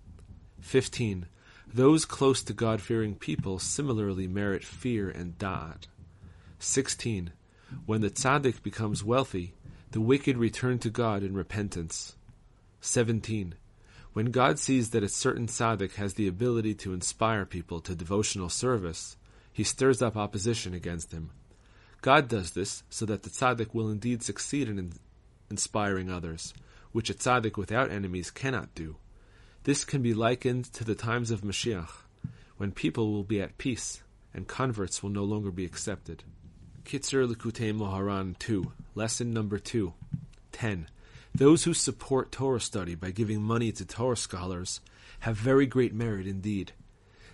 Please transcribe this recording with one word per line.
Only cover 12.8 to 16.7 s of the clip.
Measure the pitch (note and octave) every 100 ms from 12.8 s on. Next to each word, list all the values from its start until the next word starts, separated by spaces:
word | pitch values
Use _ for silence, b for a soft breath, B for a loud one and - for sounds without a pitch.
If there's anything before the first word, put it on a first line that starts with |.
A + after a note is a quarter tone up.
| - B2 A2+ A2 - A2 F2+ E2+ - B B B B
When | G#2+ A#2+
God | B2 C3+ D3+
sees | - C3 A2
that | A2+
a | G2+
certain | - C3 - A2+
tzaddik | - A2+ G#2 F#2+ -
has | G2+
the | G2+ G2
ability | F2+ B2 A#2 G#2+